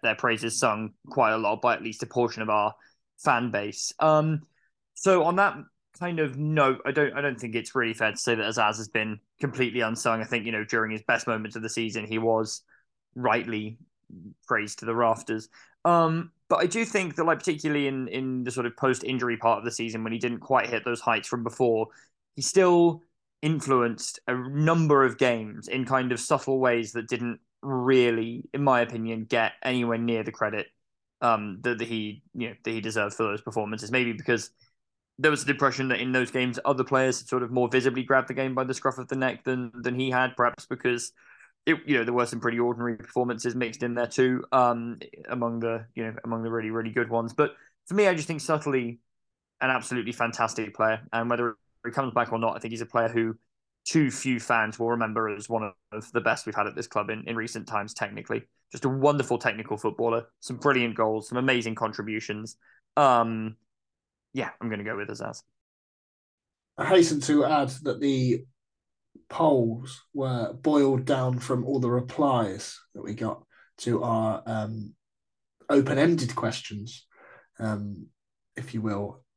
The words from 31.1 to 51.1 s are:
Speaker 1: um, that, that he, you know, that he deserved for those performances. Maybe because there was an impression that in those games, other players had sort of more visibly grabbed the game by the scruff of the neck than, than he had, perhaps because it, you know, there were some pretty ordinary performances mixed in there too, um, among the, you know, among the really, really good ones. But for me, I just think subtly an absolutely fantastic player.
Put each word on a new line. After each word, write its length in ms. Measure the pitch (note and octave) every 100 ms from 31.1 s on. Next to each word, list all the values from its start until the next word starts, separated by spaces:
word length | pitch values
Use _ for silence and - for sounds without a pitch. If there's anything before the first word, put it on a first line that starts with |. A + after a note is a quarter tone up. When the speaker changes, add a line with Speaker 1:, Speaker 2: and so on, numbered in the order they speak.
| -
Speaker 1:
um, 380 | A#2+ A2 G#2 F#2+
that, 160 | A#2 A2+
that 100 | A#2
he, 360 | A2+ G#2+ G#2 _
you 160 | - A2+
know, 60 | G2+
that 80 | A2+
he 100 | A2+
deserved 340 | A2 G#2+ G#2 -
for 80 |
those 180 | A2 G#2
performances. 500 | - A2 G#2 A2 G#2+
Maybe 220 | B2+ A#2+
because 360 | A2 - A2+ - _ _ _ _ _ _ -
there 140 | D#3
was 120 | C#3+
an 60 | C3
impression 400 | C3+ C3+ C3 C3
that 100 | A2
in 140 | B2+
those 180 | B2+ B2
games, 280 | C3 B2+ A#2 -
other 180 | C3
players 360 | B2 C3 C3 B2
had 80 | -
sort 160 | B2+
of 80 | A#2
more 160 | B2+ A#2+
visibly 360 | B2+ B2+ B2
grabbed 260 | B2 C3+ B2+
the 40 |
game 220 | C3 C3 B2+
by 80 |
the 100 | B2+
scruff 240 | B2+ C3+ B2+
of 100 | B2+
the 100 | C3+
neck 260 | C3 -
than, 280 | C3 B2+ A#2+
than 260 | A#2+ B2 B2
he 100 | C3
had, 260 | B2+ B2+ B2+
perhaps 300 | A#2+ - -
because 460 | - B2+ A#2+ - - - - - _ -
it, 120 | D#3+ D3
you 120 | B2+
know, 80 | A2+
there 80 |
were 120 | B2 A#2+
some 140 | A#2+
pretty 200 | A#2 A#2
ordinary 360 | A#2+ A#2 A#2+ A2+
performances 580 | - B2 B2 A2+ B2
mixed 300 | A#2+ A#2 A2+
in 100 | B2
there 140 | A#2+ A#2
too, 360 | - B2+ B2+ -
um, 440 | C3 B2 A#2+ A#2 - - - -
among 300 | B2 A#2 A#2
the, 260 | A#2 A2+ A2+ -
you 100 | A2+
know, 80 | A2
among 200 | A#2 A2+
the 60 | A2+
really, 220 | A2+ A2
really 200 | A2+ A2+
good 180 | B2 A#2
ones. 240 | A#2 A2+
But 180 | - D3 - _ _ -
for 80 | G3
me, 120 | G3
I 80 | E3
just 120 | D3+
think 120 | D#3
subtly 600 | - D3+ D3+ C3 A#2 A#2 _ _ _ _ _ -
an 100 | C3
absolutely 440 | B2+ A#2+ B2 A2
fantastic 600 | A#2+ A#2 - A2+ - G2+
player. 280 | - A2 A2 -